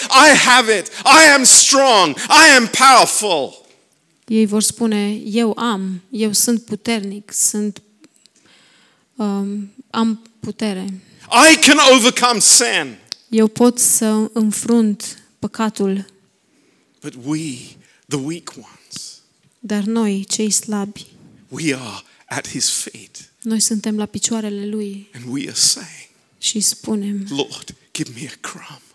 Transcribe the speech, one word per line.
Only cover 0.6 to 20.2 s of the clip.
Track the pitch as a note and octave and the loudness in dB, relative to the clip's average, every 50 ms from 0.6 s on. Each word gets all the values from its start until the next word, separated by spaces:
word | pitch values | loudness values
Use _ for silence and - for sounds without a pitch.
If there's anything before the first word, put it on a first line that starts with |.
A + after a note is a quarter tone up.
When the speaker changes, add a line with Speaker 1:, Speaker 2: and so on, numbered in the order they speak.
| A#3+ A3 A3 F#3+ | 4 2 0 -2
Speaker 1:
it, | - - - - - | -2 -8 -14 -4 2
I | B3+ C4 D#4 D#4+ D4+ C#4+ | 6 6 8 8 8 6
am | C#4 B3+ | 4 4
strong, | - - - - - C#4 C4+ C4+ C4 A#3 G3+ F3+ D#3 B2+ | 4 4 4 4 4 2 4 4 4 4 4 2 2 -2
I | - - - C4 D4+ D#4+ D#4 C#4 | -6 -2 2 6 6 8 8 8
am | B3+ A#3 - | 6 4 2
powerful.” | - - B3+ C4+ C4 A3 G#3+ G#3+ - - G#3 G#3 F3 D3+ C3 - - - _ _ _ _ _ _ _ _ _ _ _ _ _ | 0 4 6 6 8 8 6 4 0 -4 -2 -2 -2 -4 -4 -6 -10 -18 _ _ _ _ _ _ _ _ _ _ _ _ _
Speaker 2:
Ei | - A3 A3 A3 | -4 0 0 0
vor | G3 G#3 A3 | 2 0 -2
spune, | G#3+ - - - A#3 A3+ G#3+ G#3 G3+ G3+ G#3+ G#3+ - | -2 -2 -4 -4 -4 -4 -2 -2 -4 -4 -6 -8 -10
„Eu | A3 G3 A#3 A#3 A3 - | -6 -4 -2 -2 -2 -4
am, | - A#3 A#3+ G#3+ F#3+ F#3+ F#3+ F#3+ F3 - _ | -4 -4 -4 -4 -4 -6 -8 -10 -10 -14 _
eu | C4 G#3 A3 G#3+ | -8 -6 -4 -2
sunt | G3+ - - - A#3+ A3 A#3 | -2 -2 -2 0 -2 -4 -4
puternic, | - G#3+ - - A#3+ A#3 A3 G3 G3+ G3 G#3 G#3 - | -8 -12 -10 -6 -6 -6 -6 -6 -10 -12 -14 -16 -12
sunt, | - - - - - G#3 G#3 G#3 G3+ - _ _ _ _ _ _ _ _ _ _ _ _ _ _ _ _ _ _ _ _ _ _ _ _ _ _ _ | -6 -4 -4 -2 -2 -4 -6 -6 -8 -12 _ _ _ _ _ _ _ _ _ _ _ _ _ _ _ _ _ _ _ _ _ _ _ _ _ _ _
um, | - G#3+ G#3 G3 G3 G3 G3 G3+ G#3 G3+ G3 _ - - _ | -6 -6 -4 -4 -4 -6 -6 -8 -10 -12 -14 _ -20 -20 _
am | - A3+ A3+ A3+ A3 A3 _ _ _ _ | -6 -4 -2 -2 -4 -6 _ _ _ _
putere.” | - G#3+ G#3 - A3 G#3+ G3 F#3 F#3+ G3 F#3+ F#3+ - _ _ _ - - - A#3 D4 D#4+ | -14 -14 -10 -8 -8 -6 -6 -8 -10 -12 -12 -14 -18 _ _ _ -10 0 4 6 8 8
Speaker 1:
„I | D#4+ | 6
can | D#4 - C4 D4+ D4+ C#4+ C4+ B3+ | 6 6 4 4 6 6 6 6
overcome | C4 G#3+ B3 B3 - B3 B3 A#3+ G3 | 6 4 2 2 2 2 2 2 2
sin.” | - - - - A#3+ A#3 G#3 F3+ D3+ C3 A2 - _ _ - - _ _ | 2 4 4 4 2 0 -2 -4 -4 -6 -10 -18 _ _ -16 -16 _ _
Speaker 2:
„Eu | A3+ A3 A3 G#3+ | 0 2 2 2
pot | A3 - A#3+ B3 A#3+ B3 | 2 2 2 2 2 2
să | - - - - A#3 A3 G#3+ G#3+ A3 G#3+ | 0 0 0 0 0 0 0 -2 -2 -4
înfrunt | - A3+ A3 G#3+ G3+ - - - A#3 A#3 A3 G#3+ G3+ - - - - - _ _ _ _ | -2 -2 -2 -2 -2 -4 -2 0 0 2 2 0 -2 -4 -8 -14 -16 -18 _ _ _ _
păcatul.” | - G#3 - - A3+ G#3+ G#3+ - G3+ G3 F#3+ G3 F#3+ - _ _ _ _ _ _ _ _ _ _ _ _ _ _ _ _ _ _ | -12 -10 -6 -6 -6 -6 -4 -4 -4 -4 -4 -6 -8 -12 _ _ _ _ _ _ _ _ _ _ _ _ _ _ _ _ _ _
Speaker 1:
But | - D3 A#2+ B2+ A#2+ | -18 -18 -18 -12 -8
we, | C#3 D#3 D#3 E3 D3+ B2+ A#2+ G#2+ G2+ - _ _ _ _ _ _ _ | -6 -6 -6 -6 -8 -10 -12 -16 -20 -20 _ _ _ _ _ _ _
the | D3 C#3+ | -8 -6
weak | C3 D3 E3+ F3 - - - | -6 -8 -10 -12 -14 -18 -20
ones, | C3+ A2+ - - _ _ _ - - - - - _ _ _ _ _ _ _ _ _ | -20 -20 -20 -20 _ _ _ -18 -18 -16 -18 -20 _ _ _ _ _ _ _ _ _
Speaker 2:
Dar | - G3 G#3 G#3 | -10 -6 -6 -4
noi, | G3 G#3+ A3+ A3+ A3+ G#3 G3 G3 | -4 -4 -2 -2 -2 -2 -4 -6